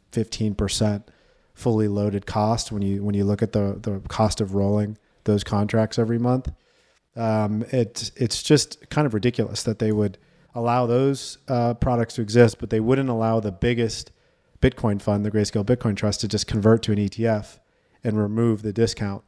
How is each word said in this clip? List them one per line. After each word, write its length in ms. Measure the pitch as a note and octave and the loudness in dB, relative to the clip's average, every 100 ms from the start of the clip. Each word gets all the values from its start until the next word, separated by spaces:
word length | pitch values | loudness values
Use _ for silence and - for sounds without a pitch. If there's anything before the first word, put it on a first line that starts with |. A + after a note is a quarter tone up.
| _ | _
fifteen 420 | - A2 - G#2+ | -4 -4 -2 -2
percent 560 | G2+ G2+ - A2 G#2 - _ _ _ _ | -2 -2 0 0 -2 -6 _ _ _ _
fully 340 | - B2 A2 G#2+ | -6 0 2 2
loaded 380 | G2+ G#2 G2 - | 0 0 -2 -4
cost 440 | G#2+ G#2+ A2+ - | 0 2 0 -2
when 120 | G#2 | -4
you, 200 | G2 G2 | -2 -2
when 120 | G2+ | -2
you 100 | G2+ | 0
look 180 | G2+ G#2 | 2 0
at 100 | A2 | 0
the, 260 | A2 G2+ G2 | 0 -2 -2
the 200 | G#2+ G2 - | -6 -6 -6
cost 320 | - A2 - | 0 0 0
of 140 | G2+ | -2
rolling 420 | G2 G2 G#2 G#2 G#2+ _ _ | 0 2 0 -2 -6 _ _
those 180 | - G#2 | 0 0
contracts 560 | - G#2 G#2 A2+ A2 - | 0 -2 0 0 0 0
every 200 | A2+ A#2 | 0 0
month. 340 | A#2+ B2+ - - _ _ _ _ _ - | 0 0 -2 -10 _ _ _ _ _ -6
Um, 480 | A2+ A2 G#2 G#2+ A#2 | 0 0 0 -2 -2
it, 420 | C3 A2 - - | 0 0 -4 -10
it's 280 | - A#2+ - | -4 -4 -2
just 460 | - D3 - - - | 2 2 2 -10 -6
kind 160 | - D3+ | -2 0
of 80 | |
ridiculous 500 | G#2+ A#2+ A#2+ G#2 G#2 | 0 0 0 -4 -4
that 160 | - A2 | -4 -2
they 100 | A2 | 0
would 280 | G#2+ G2+ F#2+ _ _ _ | 2 0 -4 _ _ _
allow 320 | B2 A#2 B2 A#2+ | -6 0 0 2
those, 520 | B2 C3+ C3+ - - - | 2 2 -2 -6 -12 -4
uh, 260 | B2 A#2 | 0 0
products 400 | A#2 C3+ A#2+ A2+ | 0 0 0 0
to 80 | - | -2
exist, 360 | G#2+ A#2 A#2+ - | 2 6 6 6
but 100 | G#2 | -2
they 100 | A2 | 0
wouldn't 280 | A2 C3 C3+ | 2 2 2
allow 320 | A#2 A2+ A2+ | 0 0 0
the 120 | G#2 | -2
biggest 600 | F2+ A#2+ A#2+ A2+ - - _ _ _ _ - | -2 -2 0 -2 -4 -12 _ _ _ _ 0
Bitcoin 400 | C3 - A2+ G2+ | 0 2 -2 0
fund, 240 | - G#2 G#2 | 0 0 0
the 40 | |
Grayscale 340 | G#2+ G2+ G#2+ | 0 0 0
Bitcoin 320 | G2+ B2 A2+ G2 | 0 0 0 -2
Trust, 240 | G#2 G2+ | -2 -2
to 80 | G#2 | -2
just 180 | G#2 - | -4 -2
convert 360 | A2 G#2+ A2+ | 2 4 4
to 80 | - | 4
an 60 | G#2 | 0
E 100 | G2+ | 0
T 180 | - A2+ | -2 -2
F 320 | G#2+ G2 - _ _ _ _ | -2 -4 -18 _ _ _ _
and 120 | B2 G#2+ | -4 0
remove 440 | G#2 A2 A#2 G#2+ | 0 2 2 0
the 100 | G#2+ | -2
discount 520 | G2+ A2+ - G#2 G2 | 0 0 0 -6 -6